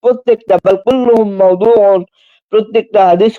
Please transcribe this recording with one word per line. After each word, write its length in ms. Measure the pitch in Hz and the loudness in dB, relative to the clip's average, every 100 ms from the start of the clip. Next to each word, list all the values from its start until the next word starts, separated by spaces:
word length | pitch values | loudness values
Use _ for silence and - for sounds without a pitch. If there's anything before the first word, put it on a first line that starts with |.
প্রত্যেকটা, 540 | 240 247 240 226 - 185 | -4 -4 -2 -4 -2 -2
"বাল 180 | 185 190 | 0 -2
কুল্লুহুম 540 | 240 262 240 233 208 | -2 -2 0 0 -2
মাউদুউন", 720 | 196 190 185 220 233 202 190 175 _ _ _ - | 0 0 0 0 2 2 0 -4 _ _ _ -6
প্রত্যেকটা 520 | 214 214 220 - 202 185 | -4 -2 -6 -2 0 2
হাদিস 280 | 180 226 | 2 0